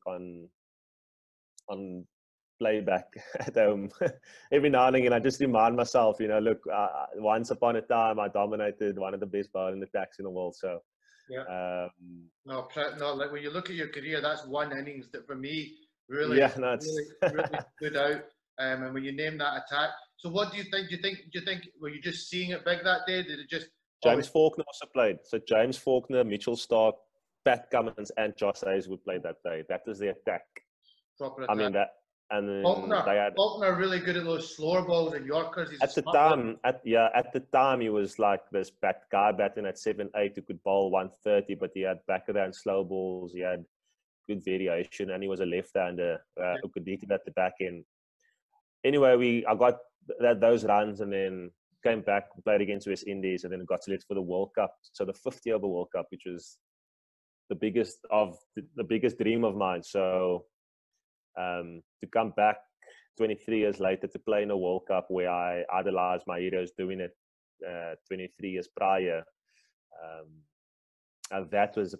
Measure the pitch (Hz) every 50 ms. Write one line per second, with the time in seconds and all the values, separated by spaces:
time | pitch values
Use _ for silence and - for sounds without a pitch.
0 | _ 92 92 90 90 90 87 85 85 87 _ _ _ _ _ _ _ _ _ _
1 | _ _ _ _ _ _ _ _ _ _ _ - _ - 101 95 98 95 92 90
2 | 87 - _ _ _ _ _ _ _ _ _ _ 120 110 110 107 98 95 92 92
3 | - - - - - - - - - - - 117 110 104 107 98 98 101 - -
4 | 180 156 - - _ - - - - - - 147 139 147 135 127 127 131 127 131
5 | 123 120 120 117 113 135 127 - 143 131 117 110 110 117 120 123 117 - - 127
6 | 113 110 107 - 110 107 107 107 107 113 107 - - - 95 104 104 92 73 71
7 | 67 - - 101 107 107 107 113 117 117 127 104 120 117 113 110 110 - 123 117
8 | 113 113 107 107 104 98 - 104 101 104 107 107 107 104 101 - 107 101 98 98
9 | 95 95 98 98 101 95 95 101 98 - - 95 92 95 95 98 98 - - 101
10 | 95 - - - 95 95 90 92 90 87 85 - - 92 87 85 - _ _ _
11 | _ _ _ _ _ - 127 131 131 92 92 92 90 90 90 90 90 90 - 90
12 | 87 87 87 85 85 85 _ _ _ 135 135 127 120 123 - 151 147 147 123 127
13 | 143 147 143 135 143 147 147 147 147 147 151 180 180 - 185 165 156 147 143 147
14 | 135 156 156 147 139 151 156 156 135 131 135 147 151 147 135 135 143 147 143 135
15 | 120 - - - - - 139 131 131 143 156 156 151 151 - - _ _ _ _
16 | _ _ 127 147 151 151 151 135 139 127 - 127 127 123 120 107 151 156 156 151
17 | 147 - - - 190 175 147 160 175 - 156 143 - - _ _ 151 151 139 139
18 | 143 147 147 147 - - _ _ _ _ _ - 135 131 131 131 131 131 131 135
19 | 135 139 139 147 156 156 156 151 147 147 139 139 - - 143 147 151 156 - -
20 | - _ _ _ - 170 165 196 208 - - 202 185 - 196 196 190 165 175 175
21 | 185 196 190 - - 165 - 175 170 196 190 180 - - _ - 156 147 151 147
22 | 135 175 165 - - - 175 180 180 180 180 - - 175 175 175 175 190 180 180
23 | 180 190 185 185 180 - 151 143 143 135 165 160 - - _ _ _ _ _ _
24 | - 120 117 147 - - - 156 156 156 151 - 151 - - - 151 - _ 131
25 | 117 107 92 - - _ - 110 - - 113 110 113 127 131 - - 139 131 127
26 | 123 - 135 127 120 110 104 104 - 123 120 - - - 117 113 110 110 107 -
27 | _ _ _ _ _ _ _ _ _ 135 123 - - - - 120 113 113 - -
28 | 104 - - 110 110 104 104 - 104 101 98 - - 98 95 98 90 92 95 87
29 | - 98 92 90 85 85 82 - _ 87 82 80 80 - - - - 113 107 98
30 | 104 98 92 - _ - 92 85 - _ _ - - _ _ _ _ _ _ _
31 | _ _ _ _ 143 131 - 135 131 117 107 107 107 104 95 98 101 - - _
32 | _ _ _ _ _ _ 107 104 101 101 101 98 98 90 95 92 95 95 107 92
33 | - 98 101 104 101 101 - - 202 214 - 214 208 190 180 175 190 190 185 175
34 | 156 180 175 175 170 165 165 156 - - - - 156 160 180 185 175 175 170 170
35 | 165 160 160 143 131 135 147 160 165 165 - 180 165 156 151 135 135 135 - 160
36 | - - - 143 147 160 156 139 117 113 110 - - 123 127 - - 113 113 113
37 | 113 113 113 120 123 - - 131 131 - - 131 131 135 131 123 117 110 104 104
38 | 98 98 - - 110 101 98 95 - - - 98 92 - - _ - 95 92 -
39 | - _ - 98 101 107 101 92 101 98 - 110 104 95 92 - - 110 101 98
40 | 104 98 - 107 104 101 101 98 - - 101 85 - 98 95 98 98 95 90 95
41 | 92 92 - _ _ 107 104 101 98 - 98 - - - - 95 95 92 92 90
42 | - - 95 92 - - 101 101 95 92 92 - - 104 95 98 98 87 95 95
43 | 92 92 92 90 90 87 87 90 90 90 92 87 85 - _ _ _ _ _ _
44 | _ _ _ _ _ - 107 95 85 95 95 92 95 90 85 85 87 - - -
45 | 101 95 92 92 101 98 95 90 95 87 87 90 90 - _ 98 92 90 90 87
46 | 87 87 82 80 - _ _ - 90 90 87 - - 95 - 95 82 92 95 95
47 | - 98 101 95 - - 78 - 92 92 - - 95 90 87 85 - _ _ _
48 | _ _ _ _ _ _ _ _ _ _ _ _ _ _ _ _ - 135 143 143
49 | 135 131 127 123 123 123 117 120 - 110 110 98 120 123 120 - - - _ _
50 | _ - - - 120 120 117 98 110 113 120 113 107 107 104 104 107 107 101 98
51 | 107 101 98 98 98 95 92 92 90 87 - _ _ _ _ _ - 123 113 110
52 | 92 104 101 101 101 - - - - 110 104 101 101 95 101 98 - 101 95 -
53 | - 101 98 98 95 95 92 87 87 87 92 90 90 82 92 90 - 98 98 92
54 | - _ 101 98 92 87 90 92 98 98 - 113 101 95 - _ _ - _ -
55 | 101 95 98 - _ 135 - - - 117 113 104 95 98 90 90 90 - - 90
56 | 85 - 92 90 - 90 90 85 - - - _ _ _ _ _ _ _ _ _
57 | _ _ _ _ _ _ _ _ _ _ 101 80 104 107 92 120 110 - - -
58 | - - 107 107 107 95 - - _ _ _ 107 - - _ 120 110 - 113 110
59 | 120 120 113 - 110 107 113 117 117 107 95 104 98 92 90 87 - - - 101
60 | 95 92 92 92 92 90 90 87 - _ _ _ _ _ _ _ _ _ _ _
61 | _ _ _ _ _ _ _ 90 92 90 87 87 87 85 85 85 - _ _ _
62 | - - - 113 113 107 - - 104 107 107 - - _ _ _ _ - - -
63 | _ _ _ - 113 107 104 - - - 113 110 107 104 98 98 95 95 95 95
64 | - 98 - - - 113 107 104 104 104 101 95 92 90 90 92 - - 95 92
65 | - - 95 92 90 90 87 87 87 87 87 87 87 - - 92 92 98 95 90
66 | 90 90 90 87 - - 90 87 90 92 92 92 90 90 - - 95 92 95 92
67 | 90 85 - _ _ _ _ _ _ _ _ _ 95 90 87 87 85 85 80 -
68 | _ _ 95 92 92 90 - - 101 95 92 92 87 - _ - 101 95 95 95
69 | 92 87 82 82 - - _ _ _ _ _ _ _ _ _ _ _ _ 80 80
70 | 82 82 80 80 78 78 78 78 76 _ _ _ _ _ _ _ _ _ _ _
71 | _ _ _ _ - - 101 98 92 78 104 101 104 104 - 110 101 90 -